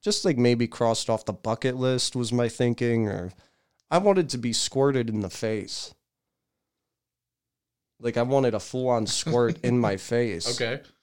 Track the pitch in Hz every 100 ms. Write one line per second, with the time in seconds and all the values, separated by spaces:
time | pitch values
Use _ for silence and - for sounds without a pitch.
0 | - 208 190 131 120 120 117 - 117 113
1 | - 110 - 98 - 113 131 127 127 127
2 | - 127 117 123 120 - 123 117 120 117
3 | 107 98 90 - _ _ _ _ _ 165
4 | 202 190 151 123 120 110 - 135 139 135
5 | 113 107 101 - 113 110 95 - - -
6 | _ _ _ _ _ _ _ _ _ _
7 | _ _ _ _ _ _ _ _ _ _
8 | 120 117 120 139 131 107 - 131 127 120
9 | 104 - - 120 117 165 123 123 113 98
10 | - 120 120 87 120 120 117 135 - _